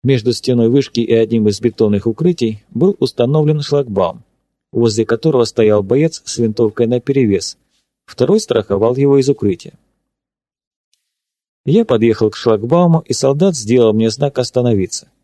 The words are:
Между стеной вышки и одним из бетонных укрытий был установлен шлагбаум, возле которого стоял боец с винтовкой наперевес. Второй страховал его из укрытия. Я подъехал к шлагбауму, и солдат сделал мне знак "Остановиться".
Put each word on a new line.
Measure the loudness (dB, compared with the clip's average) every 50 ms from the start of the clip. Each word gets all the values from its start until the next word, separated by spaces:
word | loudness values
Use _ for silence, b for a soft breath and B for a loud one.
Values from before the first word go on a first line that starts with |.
Между | 0 0 0 0 0 -2
стеной | -4 -2 -2 -2 0 2 2 2
вышки | 2 2 0 0 _ -4
и | -2 0 0
одним | 0 0 0 0 0 0 0
из | -2 0
бетонных | -4 -4 0 0 0 0 0 -2 -2
укрытий | -4 -4 0 -2 -2 0 0 -4 -4 -4 -8 _ _
был | -4 0 0 0 0 _
установлен | -4 -4 0 -2 0 0 2 0 0 0 -2 -2
шлагбаум, | -2 -2 -2 -2 -2 -2 -2 -2 -2 -2 -4 -10 -20 _ _ _ _ _ _ _ _ _
возле | -2 0 0 0 0 0 -2
которого | -2 -2 -2 0 0 2 2 0
стоял | 0 2 2 2 4 2 2 2
боец | 0 0 0 0 0 -4 -8 _
с | -12 -4 -2
винтовкой | -2 -2 0 0 -2 -2 0 -2 -2
наперевес. | 0 0 -4 -2 -2 0 0 0 0 0 -2 -4 -8 -14 _ _ _ _ _ _ _ _ _ _
Второй | -20 -4 -2 0 0 0 -2
страховал | 0 -2 -2 -2 -2 -2 -2 0 0 0 0
его | 2 2 4 4 2
из | 2 0
укрытия. | -2 0 -2 -2 -2 -4 -10 -20 _ _ _ _ _ _ _ _ _ _ _ _ _ _ _ _ _ _ _ _ _ _ _ _ _ _ _ _ _ _ _ _ _ _ _ _ _ _ _
Я | 0 0 0 2
подъехал | 2 0 2 2 0 2 2 0 -2
к | -2
шлагбауму, | -2 0 0 0 0 0 0 2 2 4 4 2 0 0
и | -4 -6
солдат | -2 0 0 0 2 0 0 0
сделал | -4 -4 0 2 4 4 4 2
мне | 2 0 -2
знак | -2 -2 -6 -4 -2 -4
"Остановиться". | -6 -2 _ -2 0 0 0 0 -2 -4 -8 -16 -16 _ _ _